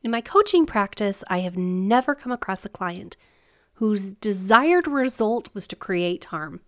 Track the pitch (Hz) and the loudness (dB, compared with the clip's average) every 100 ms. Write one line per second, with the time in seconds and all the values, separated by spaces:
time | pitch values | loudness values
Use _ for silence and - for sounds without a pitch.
0 | 233 233 233 392 415 359 320 220 190 - | -2 -4 4 4 6 4 4 0 -2 -2
1 | 202 196 - 180 180 180 180 185 190 240 | -2 -2 -4 -2 -2 -2 -2 0 2 2
2 | 254 285 247 240 - 190 - - 180 175 | 2 -4 -6 -6 -6 -8 -8 -8 -8 -8
3 | 170 - _ _ _ _ _ _ 220 208 | -16 -20 _ _ _ _ _ _ 0 0
4 | 196 196 214 196 190 226 302 359 320 285 | -4 -6 -4 -2 4 4 6 4 2 0
5 | 254 - 220 233 - 202 - - - 180 | -2 0 0 0 -6 -10 -8 -8 -2 0
6 | 175 175 - 160 151 170 | 0 -4 -8 -10 -10 -14